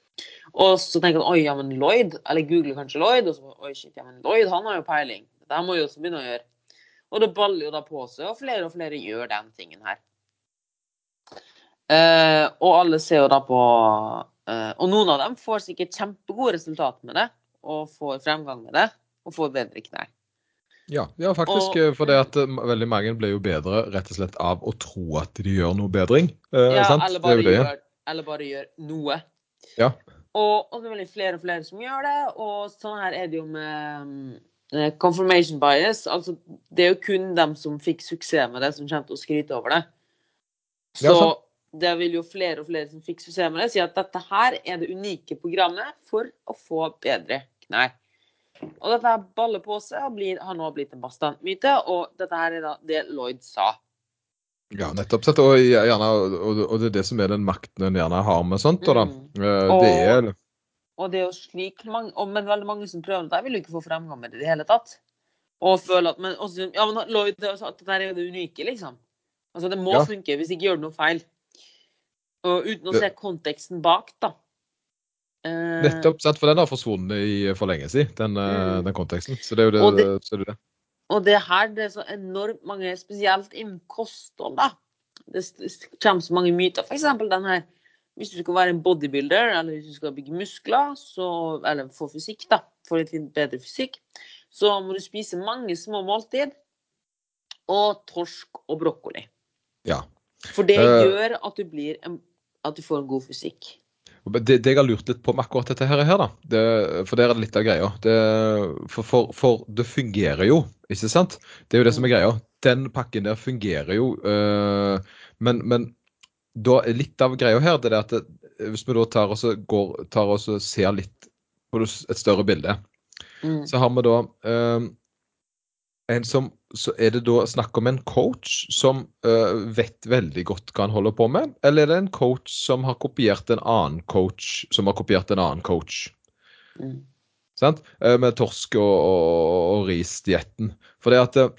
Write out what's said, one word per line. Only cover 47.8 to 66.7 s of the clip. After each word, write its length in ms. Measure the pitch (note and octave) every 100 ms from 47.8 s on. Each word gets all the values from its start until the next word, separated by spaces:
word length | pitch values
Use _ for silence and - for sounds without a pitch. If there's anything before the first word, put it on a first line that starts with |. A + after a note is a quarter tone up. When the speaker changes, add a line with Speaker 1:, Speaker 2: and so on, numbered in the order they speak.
| B2+ - _ _ _ _ _ _
Speaker 1:
Og 280 | - - -
dette 160 | A#3 A#3
her 120 | A3+ F#3+
baller 260 | - A#3 G#3
på 180 | G#3 G#3
seg 220 | - -
og 120 | C#4 A3
blir, 220 | G3 F#3
har 160 | F#3
nå 160 | F3 D#3+
blitt 180 | D3 C#3+
en 80 | C3
bastant 380 | B2+ - D#3 C#3
myte, 280 | F3+ F#3+ C4+ C4+ -
og 240 | F3+ E3+ _
dette 160 | F3+ E3+
her 160 | E3
er 80 | E3
da 160 | D#3 D3+
det 220 | D#3 D#3 -
Lloyd 320 | D3 B2 B2+
sa. 300 | - - G2 A2+ _ _ _ _ _ _ _ _ _
Speaker 2:
Ja, 200 | G2+ E2+
nettopp 320 | F2 G2 A2+
sett, 140 | A2+ D3+
og 180 | C#3 C3+
gjerne, 480 | B2+ A#2+ A2 A2 G#2+
og, 520 | G#2+ F#2+ F#2 G#2 G#2+ G2+
og 80 | A2
det 80 | A2+
er 120 | G2+
det 60 | F#2+
som 120 | A#2
er 80 | G2
den 140 | G#2
makten 400 | G2 F2+ - -
en 120 | F#2+
gjerne 260 | F#2 E2 F2
har 200 | G#2 F2
med 160 | F2 G2
sånt, 240 | D3 F3+ -
da, 60 |
da. 100 | B2 G2+
Speaker 1:
Mm. 360 | - - -
Speaker 2:
Eh, 280 | G2+ G2+ F#2+
Speaker 1:
Og 100 | F#3
Speaker 2:
det 120 | A2 - G2
er 220 | B2 A#2 F#2+ _ _ _ _ _ -
Speaker 1:
og 100 | F#3
det 80 | F#3
er 60 |
jo 80 | F3+
slik 500 | F3+ - F3 F#3+ - A3
mange, 260 | A3+ A3+
og, 140 | - G3+
men 160 | G#3
veldig 220 | G3+ G#3 G3+
mange 180 | G#3 G3+
som 140 | E3+
prøver 280 | E3 F#3+ D#3+
det, 80 | F3
vil 120 | B3+ A3+
jo 60 |
ikke 100 | D#3+
få 80 | E3
fremgang 380 | D#3+ D#3+ E3 C3+
med 100 | A#2
det 60 | A2+
i 60 |
det 80 | D3+
hele 160 | D#3 D3+
tatt. 300 | A3+ - - _ _ _ _ _ _
Og 180 | F#3+ F#3+
føler 300 | F3+ F#3 E3+
at, 60 | E3+
men 140 | F#3 F3
også, 320 | G3+ F3 F#3+